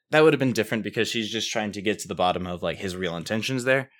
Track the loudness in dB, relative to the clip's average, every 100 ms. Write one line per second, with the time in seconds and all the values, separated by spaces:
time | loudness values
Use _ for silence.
0 | _ 6 6 6 2 2 0 -2 -2 -2
1 | -2 -2 -4 -4 -4 -2 -4 -2 -2 -2
2 | -4 0 2 2 -4 -4 -4 -4 -6 -4
3 | -4 -4 -4 -4 -2 -2 2 0 0 _